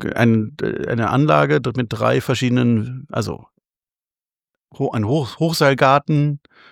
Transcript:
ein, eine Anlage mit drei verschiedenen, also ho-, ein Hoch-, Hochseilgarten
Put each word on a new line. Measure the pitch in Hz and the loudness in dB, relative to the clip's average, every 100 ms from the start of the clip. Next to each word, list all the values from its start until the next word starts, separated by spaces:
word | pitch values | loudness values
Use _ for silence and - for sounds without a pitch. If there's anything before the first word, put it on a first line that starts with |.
| - | -6
ein, | - 117 110 107 - - - - | 0 2 2 0 -4 -6 -4 -4
eine | 117 104 | -2 0
Anlage | 127 151 151 143 151 123 | 0 2 2 2 0 -2
mit | 117 117 | -4 -6
drei | 110 117 131 | -2 0 0
verschiedenen, | - 123 127 123 120 113 117 127 135 | -2 -2 0 2 2 0 -2 -10 -10
also | - 104 - - _ _ _ _ _ _ _ _ _ _ _ _ | -8 -6 -8 -16 _ _ _ _ _ _ _ _ _ _ _ _
ho-, | - 139 | -6 -4
ein | 123 107 | -2 0
Hoch-, | 156 127 - | -2 -2 -2
Hochseilgarten | 165 165 143 135 139 139 - 147 147 147 _ _ - | -2 2 2 4 4 2 2 0 0 -2 _ _ -20